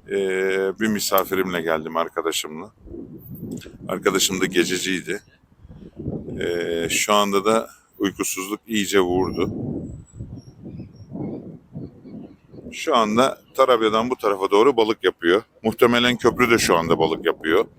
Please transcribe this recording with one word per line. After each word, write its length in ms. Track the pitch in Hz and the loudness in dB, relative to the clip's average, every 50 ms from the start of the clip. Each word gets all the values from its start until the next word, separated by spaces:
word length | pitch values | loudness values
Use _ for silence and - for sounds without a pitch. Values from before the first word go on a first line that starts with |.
| _ - | _ -4
Ee, 40 | 101 98 98 95 92 95 95 95 95 95 95 95 92 95 | -4 -2 -2 0 0 0 0 0 0 0 0 -2 -2 -2
bir 80 | 110 | -2
misafirimle 720 | 110 107 101 - - 101 95 90 85 95 92 92 95 90 87 | -2 -2 -2 -2 0 0 0 0 0 -2 -2 -2 -2 -2 -2
geldim, 360 | 80 85 82 80 78 80 82 | 0 0 -2 -2 -2 -4 -4
arkadaşımla. 760 | 82 82 80 _ 85 78 82 76 - - 78 78 80 92 107 _ _ - - - - - - - - - - - - - - - - - - - - - | -4 -4 -2 _ -4 -4 -2 -4 -4 -8 -8 -12 -14 -14 -16 _ _ -20 -18 -16 -16 -16 -16 -18 -20 -18 -16 -16 -14 -12 -12 -12 -12 -14 -16 -20 -16 -8
Arkadaşım 540 | 90 92 95 98 104 95 95 - - 95 92 | -8 -8 -2 -2 0 2 2 0 0 0 -2
da 40 | 95 | -2
gececiydi. 800 | 90 95 90 85 82 92 90 90 95 92 85 76 80 92 104 _ _ _ _ _ _ _ _ - - - - - - _ - - - - - - - - - | 0 2 0 2 2 0 -4 -2 -4 -4 -6 -6 -8 -10 -10 _ _ _ _ _ _ _ _ -20 -20 -20 -20 -20 -20 _ -12 -10 -10 -10 -10 -10 -12 -8 -6
Ee, 460 | 87 85 87 85 85 85 85 82 82 80 | -4 -4 -4 -4 -4 -2 -2 -2 -2 -2
şu 240 | 80 - - - 104 | -2 -2 2 4 4
anda 320 | 104 104 101 98 98 95 | 4 4 4 0 2 2
da 240 | 107 110 113 113 - - _ _ _ _ - | 4 2 2 0 -2 -14 _ _ _ _ -2
uykusuzluk 600 | 101 98 95 - 95 - - 92 92 98 104 - _ | -2 -2 -2 -2 -6 -4 -4 -8 -6 -8 -8 -10 _
iyice 320 | 113 113 107 98 90 98 101 | -4 -2 -2 -2 4 4 4
vurdu. 500 | 92 90 90 92 92 87 - - 92 - - - - - 80 85 - - - - - _ - - - - - - - - - - - - - - - - - - - - - - - - - - - - - - _ _ - - - - - - - - - - - - - _ _ _ - - - - | 4 4 2 0 0 0 -2 -2 -4 -4 -4 -6 -8 -6 -8 -8 -10 -12 -14 -16 -18 _ -16 -16 -14 -14 -14 -18 -18 -20 -20 -20 -18 -16 -14 -14 -16 -16 -18 -20 -20 -16 -12 -10 -10 -10 -10 -12 -14 -16 -18 -20 _ _ -14 -14 -14 -14 -16 -20 -20 -18 -16 -16 -16 -18 -20 _ _ _ -20 -18 -18 -16
Şu 240 | - - - 160 147 | -14 -8 -4 0 2
anda 460 | 120 113 107 107 117 131 - - - _ _ _ | 2 2 2 2 2 2 2 0 -6 _ _ _
Tarabya'dan 540 | - 135 127 123 113 113 110 104 110 117 127 | 2 4 4 6 4 4 2 2 2 0 0
bu 60 | 127 | -4
tarafa 360 | - - 104 101 95 95 92 | -2 0 0 0 0 0 4
doğru 260 | 98 101 113 143 131 | 6 6 6 6 6
balık 260 | 113 110 107 107 _ - | 4 2 2 0 _ 0
yapıyor. 400 | 90 - _ 85 85 87 107 - _ _ _ - | 0 0 _ 2 2 2 2 2 _ _ _ -6
Muhtemelen 540 | 110 104 - 127 117 120 120 120 123 120 | -4 2 4 4 4 6 4 2 2 0
köprü 340 | 110 - 120 - 117 123 117 | 2 2 2 4 4 4 4
de 60 | 113 | 4
şu 200 | 110 - - 92 | 4 4 4 4
anda 220 | 82 82 82 82 78 | 2 4 2 2 2
balık 260 | 80 80 80 - - | 2 0 0 0 0
yapıyor. 400 | 80 80 - - 78 85 98 113 - _ | -2 -2 0 0 2 2 2 2 0 _